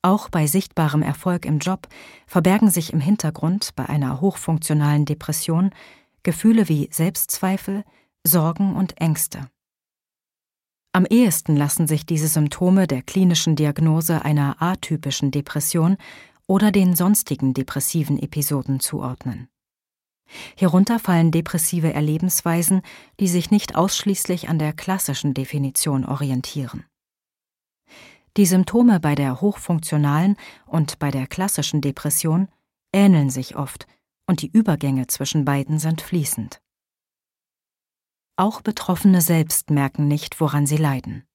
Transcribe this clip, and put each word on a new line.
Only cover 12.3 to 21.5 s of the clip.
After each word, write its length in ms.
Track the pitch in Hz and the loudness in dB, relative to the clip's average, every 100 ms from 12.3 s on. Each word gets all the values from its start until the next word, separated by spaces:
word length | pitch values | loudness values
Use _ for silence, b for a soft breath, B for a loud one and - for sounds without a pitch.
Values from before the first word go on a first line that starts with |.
| 156 147 - 180 190 180 | 0 0 0 2 4 2
der 160 | 135 | -2
klinischen 540 | - 190 185 160 - 156 | -2 2 2 2 0 0
Diagnose 680 | 151 147 160 156 160 160 | 0 2 2 2 0 -2
einer 360 | 147 151 139 - | 0 0 0 0
atypischen 680 | 170 185 - 160 - - 143 | -2 -2 -4 -6 -4 -4 -2
Depression 680 | 143 143 151 - 170 165 196 B B B B _ | -2 -4 -6 -2 0 2 0 B B B B _
oder 240 | 196 214 | 2 4
den 240 | 202 185 | 4 4
sonstigen 600 | 165 180 208 - 143 131 | 2 2 2 0 -2 0
depressiven 640 | 131 131 - - 165 147 143 | -2 -4 -4 -4 -2 -2 -2
Episoden 640 | - - 147 143 131 135 | -2 -4 -2 -2 -2 -4
zuordnen. 680 | - 147 135 127 127 110 127 _ _ _ _ _ _ _ _ B B - | -4 -6 -8 -8 -10 -10 -14 _ _ _ _ _ _ _ _ B B 0
Hierunter 420 | 185 180 196 233 | 2 4 4 2
fallen 320 | - 175 165 | 2 4 4
depressive 600 | 165 165 | 2 -2